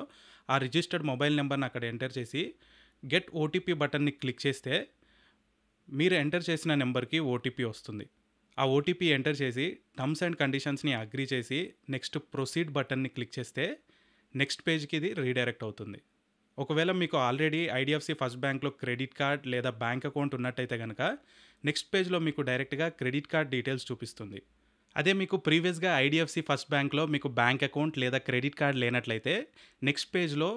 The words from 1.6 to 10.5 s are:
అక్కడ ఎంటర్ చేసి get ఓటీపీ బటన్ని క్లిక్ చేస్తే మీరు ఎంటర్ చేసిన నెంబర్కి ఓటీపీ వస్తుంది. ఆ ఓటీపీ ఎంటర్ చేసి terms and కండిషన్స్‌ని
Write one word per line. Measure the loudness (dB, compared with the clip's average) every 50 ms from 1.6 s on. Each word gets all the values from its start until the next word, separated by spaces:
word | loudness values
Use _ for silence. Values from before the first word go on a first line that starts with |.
| -2
అక్కడ | -2 -4 -4 -6
ఎంటర్ | -4 -4 -4 -6 -6 -6
చేసి | -6 -8 -4 -4 -4 -4 -4 -6 _ _ _ -20 -20 -20 _ _ _ -6
get | 0 0 0 0 0 -4
ఓటీపీ | -2 0 2 2 0 0 0 0
బటన్ని | 2 2 2 2 2 2 2 0
క్లిక్ | -2 -4 -4 -4 -2 -2
చేస్తే | -2 -2 -2 -2 -2 -2 -2 -2 -4 _ _ _ _ _ _ _ _ _ _ _ _ _ _ _ _ _ _ _ -8
మీరు | -2 2 4 4 4
ఎంటర్ | 4 2 2 0 0 0
చేసిన | 0 -2 0 2 2 2
నెంబర్కి | 2 2 2 2 0 0 0 0 -2 0
ఓటీపీ | 0 0 0 -2 -4 -2 -2 -4
వస్తుంది. | -4 -4 -8 -12 -10 -10 -10 -10 -12 _ _ _ _ _ _ _ _ -2 0
ఆ | 2 4
ఓటీపీ | 4 4 4 2 0 2 4 2
ఎంటర్ | 4 4 2 0 0 0
చేసి | 0 -2 0 -2 -2 -2 -4 -8 _ _ -8
terms | -4 -2 -2 0 0 0
and | -2 0
కండిషన్స్‌ని | 0 0 0